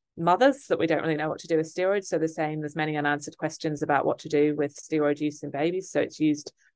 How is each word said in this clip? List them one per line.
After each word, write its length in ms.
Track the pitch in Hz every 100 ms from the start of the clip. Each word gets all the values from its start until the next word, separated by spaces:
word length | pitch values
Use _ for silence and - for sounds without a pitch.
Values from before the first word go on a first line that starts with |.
| _ -
mothers 520 | 170 185 262 277 -
that 100 | -
we 80 | 165
don't 140 | 156
really 160 | 160 151
know 100 | 156
what 120 | -
to 80 | 160
do 100 | 165
with 140 | 160
steroids. 340 | - 185 202 196
So 120 | 165
the 120 | 160
same, 320 | 160 156 151
there's 160 | 151 156
many 180 | 156 151
unanswered 420 | 147 147 143 -
questions 460 | 156 - 160 147
about 220 | 151 143 -
what 140 | -
to 100 | 160
do 260 | 151 151 151
with 180 | 143
steroid 460 | - - 160 147 147
use 240 | 151 147
in 80 | 143
babies. 400 | 139 160 185 185
So 80 | 151
it's 200 | - -
used 340 | 151 147 - - _